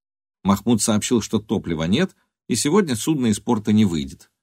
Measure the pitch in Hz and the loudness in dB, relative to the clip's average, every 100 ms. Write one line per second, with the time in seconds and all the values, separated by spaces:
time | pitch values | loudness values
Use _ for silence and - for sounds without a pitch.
0 | _ _ _ _ 92 98 - 117 - 107 | _ _ _ _ -2 0 0 0 2 0
1 | - 120 - 110 - 104 76 82 80 113 | 0 -2 0 -4 -2 -4 -4 -4 0 0
2 | 185 - _ _ - 120 147 185 180 117 | -2 -6 _ _ -6 -4 2 2 2 -2
3 | - 160 120 104 - 117 110 107 107 82 | -2 0 0 0 0 -2 2 2 2 0
4 | 67 - - _ | -6 -12 -20 _